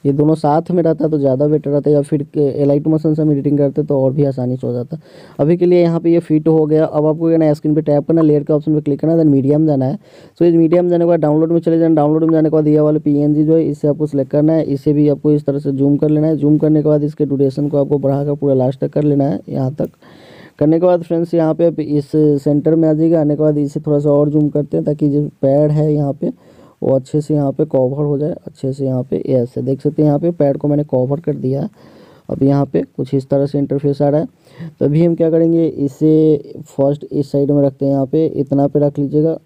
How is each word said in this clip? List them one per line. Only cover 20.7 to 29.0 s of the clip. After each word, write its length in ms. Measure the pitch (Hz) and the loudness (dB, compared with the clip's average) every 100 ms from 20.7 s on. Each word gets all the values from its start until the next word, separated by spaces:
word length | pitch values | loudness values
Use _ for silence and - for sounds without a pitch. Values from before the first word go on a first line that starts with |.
| 165 | 2
के 60 | 180 | 2
बाद 160 | 175 | 0
friends 320 | 170 165 170 | 0 -4 -2
यहाँ 200 | 170 160 | 0 0
पे 120 | 156 170 | 0 0
आप 140 | 156 | 0
इस 300 | 147 147 143 156 151 143 | -4 -4 -2 0 2 2
center 320 | 147 147 151 | 0 0 2
में 140 | 160 156 | 2 2
आ 40 | |
जाइएगा। 280 | 156 165 165 | 2 2 2
आने 160 | 147 147 | 0 0
के 60 | |
बाद 160 | 151 147 | 0 0
इसे 220 | 143 147 | -4 -6
थोड़ा 180 | 151 147 | -2 0
सा 120 | 147 | 2
और 180 | 143 147 | 2 2
zoom 180 | 151 151 | 0 0
करते 260 | 147 147 165 | -2 -4 -4
हैं 100 | 160 | -4
ताकि 220 | 147 151 | -2 0
जो 160 | 143 147 _ | 0 -4 _
pad 280 | 135 139 151 | 0 2 2
है 220 | 151 151 | 0 0
यहाँ 200 | 151 139 | 0 -2
पे 180 | 139 170 - - - - _ | -4 -8 -8 -20 -20 -20 _
वो 120 | - 135 | -2 -2
अच्छे 240 | 131 151 | -2 -6
से 140 | 151 | -2
यहाँ 180 | 151 139 | -2 -2
पे 120 | 139 156 | -2 -2
cover 380 | 135 127 135 | 0 -2 -2
हो 120 | 147 139 | -4 -2
जाए, 160 | 151 - - | -4 -6 -14
अच्छे 260 | - 135 | -8 -8
से 120 | 139 | -4
यहाँ 180 | 135 127 | -4 -4